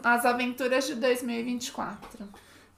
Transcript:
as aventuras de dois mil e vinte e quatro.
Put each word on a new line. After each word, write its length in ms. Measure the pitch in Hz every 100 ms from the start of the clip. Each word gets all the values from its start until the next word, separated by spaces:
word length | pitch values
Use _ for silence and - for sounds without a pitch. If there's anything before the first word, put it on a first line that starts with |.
as 220 | 233 240 247
aventuras 640 | 240 247 247 254 254 277
de 80 | 262
dois 260 | 254 247
mil 160 | 254 233
e 40 |
vinte 240 | 233 247 -
e 40 |
quatro. 540 | - - 208 - - 202 - - - -